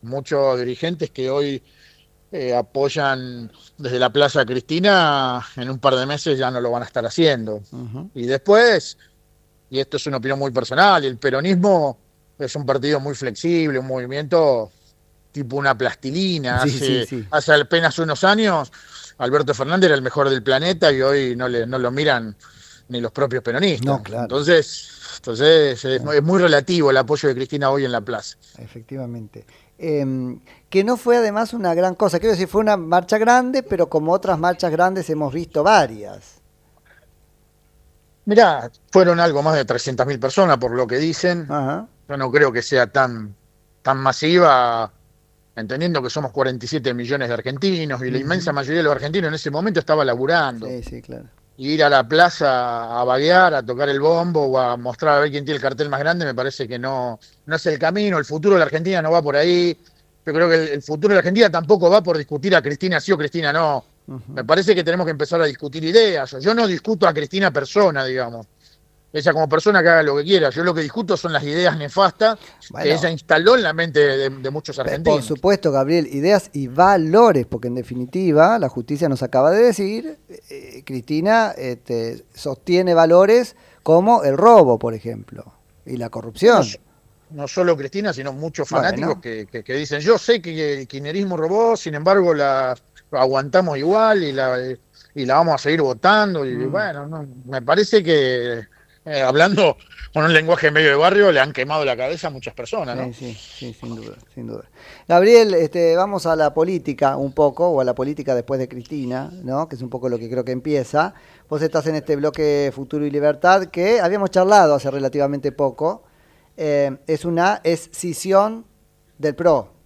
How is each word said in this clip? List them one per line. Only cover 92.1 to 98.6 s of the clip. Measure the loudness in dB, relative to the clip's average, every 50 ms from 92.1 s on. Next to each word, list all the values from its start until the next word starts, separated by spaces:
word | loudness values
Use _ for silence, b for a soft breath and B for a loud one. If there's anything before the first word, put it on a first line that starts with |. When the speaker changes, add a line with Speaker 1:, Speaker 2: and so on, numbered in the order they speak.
| 4 4 4 4 2
Speaker 1:
la, | 2 2 0 2 0 0 -2 -4 -6 _ _ _ -20 _ _
la | 0 2
aguantamos | 2 2 2 0 -2 2 2 2 2 2 -2
igual | -2 0 2 2 4 4 4 4 2 0
y | -2 -2
la, | -2 -2 -2 -2 -4 -4 -6 -10 -12 _ _ b b b b b
y | -6 -2
la | 2 4
vamos | 4 4 2 0
a | 0
seguir | 0 0 0 2 2
votando". | 0 -2 2 4 4 4 4 4 0 -2 -4 -4
Y | -4 -4
Speaker 2:
Mm. | -6 -6 -4 -4
Speaker 1:
bueno, | -4 -4 -6 -8 -10 -12
no, | -12 -12 -12 -12 -14 -16 -18 -14
me | -10 -8 -8
parece | 0 2 2 2 2 4 4 2 4
que | 4 2 2 4 2 0 -2 -2 -4 -6 -8